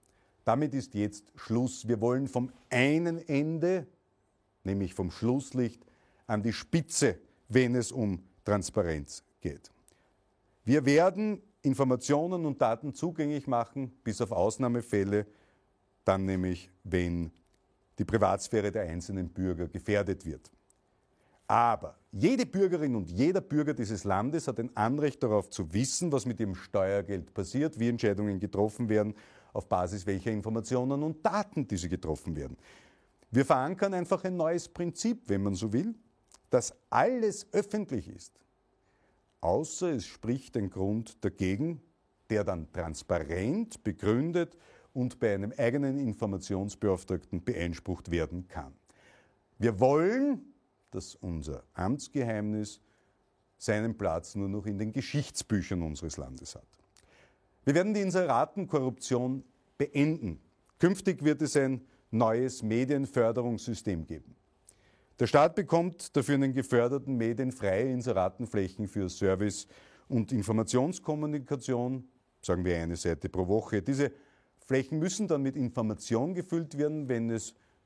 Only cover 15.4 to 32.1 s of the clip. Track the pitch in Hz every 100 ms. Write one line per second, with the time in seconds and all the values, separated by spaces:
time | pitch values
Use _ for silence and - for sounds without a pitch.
15.4 | _ _ _ _ _ _ 98 95 95 92
16.4 | 90 90 - _ 92 90 87 87 80 -
17.4 | _ _ _ _ _ - - 117 95 101
18.4 | - 110 101 104 87 85 87 95 87 -
19.4 | 92 82 85 87 - 104 98 92 80 67
20.4 | - _ _ _ _ _ _ _ _ _
21.4 | - 110 117 107 78 - - 95 170 262
22.4 | - 190 190 170 147 113 82 90 156 190
23.4 | - 151 147 135 107 104 101 95 123 160
24.4 | - 117 120 - 113 147 147 - 120 104
25.4 | - - 80 98 135 - 175 135 120 117
26.4 | 107 - - 101 95 101 98 95 82 -
27.4 | 90 131 151 110 117 117 107 98 104 95
28.4 | 101 95 107 113 113 107 107 - - -
29.4 | _ 107 - 92 90 101 98 95 113 107
30.4 | 110 113 104 127 131 139 156 156 - 202
31.4 | 202 156 123 95 87 87 80